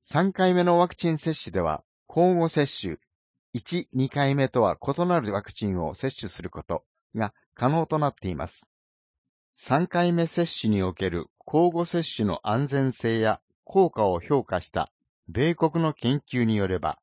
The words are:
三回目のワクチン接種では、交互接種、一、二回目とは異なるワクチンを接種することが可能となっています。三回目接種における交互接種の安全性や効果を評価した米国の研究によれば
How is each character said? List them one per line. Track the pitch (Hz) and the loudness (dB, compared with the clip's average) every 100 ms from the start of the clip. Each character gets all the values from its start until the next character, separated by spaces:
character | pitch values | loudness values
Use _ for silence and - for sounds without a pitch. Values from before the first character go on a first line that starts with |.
三 | - 147 190 | -2 0 0
回 | 185 185 | 2 4
目 | 180 | 4
の | 175 170 | 4 4
ワ | 175 | 4
ク | - | 0
チ | 170 | -2
ン | 156 | 0
接 | 165 156 | -2 -4
種 | - | -4
で | 90 | -2
は、 | 82 76 _ _ _ | -2 -2 _ _ _
交 | 156 180 180 | 2 4 4
互 | 165 | 2
接 | 160 143 | 0 -2
種、 | - 95 76 _ _ _ _ _ | -2 -8 -8 _ _ _ _ _
一、 | 120 - 170 - | -12 -6 -6 -4
二 | 127 131 | -2 -2
回 | 143 139 139 | 2 2 2
目 | 131 | 2
と | 127 | 2
は | 101 - | 2 0
異 | - 143 175 | -4 -2 0
な | 170 | 0
る | 107 | 0
ワ | 101 | -4
ク | - | -6
チ | - 104 | -6 -4
ン | 92 | -2
を | 78 95 | -4 -4
接 | 135 - | -6 -6
種 | 104 | -12
す | - | -10
る | 90 | -12
こ | 82 | -12
と | - 85 _ _ _ - | -6 -8 _ _ _ -6
が | 104 _ _ - | -6 _ _ -2
可 | 127 | 0
能 | 160 156 | 0 0
と | 156 | -2
な | 147 | -2
っ | |
て | - 95 | -4 -8
い | 78 | -6
ま | 82 | -8
す。 | - _ _ _ _ _ _ _ _ _ _ | -10 _ _ _ _ _ _ _ _ _ _
三 | - 139 175 | -2 0 2
回 | 175 175 | 0 2
目 | 170 165 | 2 0
接 | - 170 - | 0 -2 -2
種 | 110 | 0
に | 104 | 0
お | 92 | 0
け | 90 95 | -2 -4
る | 85 - _ - | -4 -8 _ -2
交 | 151 175 | 2 2
互 | 170 170 | 0 -2
接 | 175 160 - | -4 -4 -2
種 | 104 | -2
の | 82 | -2
安 | - 113 139 | -2 -2 0
全 | 139 135 | 0 0
性 | - 117 113 | -2 -2 0
や | 110 104 _ _ | 0 -2 _ _
効 | - 190 180 | -2 2 2
果 | - 101 | 2 0
を | 87 | 0
評 | - 143 | 0 0
価 | 110 90 | 0 -4
し | - | -4
た | 85 78 _ _ _ - | -6 -6 _ _ _ -8
米 | 90 156 170 | -2 0 2
国 | 160 165 | 0 2
の | 160 | -2
研 | 147 117 143 _ | 0 -2 -2 _
究 | 127 | 0
に | 113 107 | 2 2
よ | 95 | 0
れ | 90 | 0
ば | 78 - | -4 -6